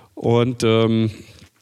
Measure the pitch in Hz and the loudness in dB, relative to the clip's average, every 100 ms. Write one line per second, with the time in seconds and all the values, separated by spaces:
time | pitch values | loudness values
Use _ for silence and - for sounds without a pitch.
0 | - - - 117 120 123 117 113 113 113 | -20 -8 0 0 0 -2 0 2 2 2
1 | 113 - - - - _ | -2 -4 -20 -20 -20 _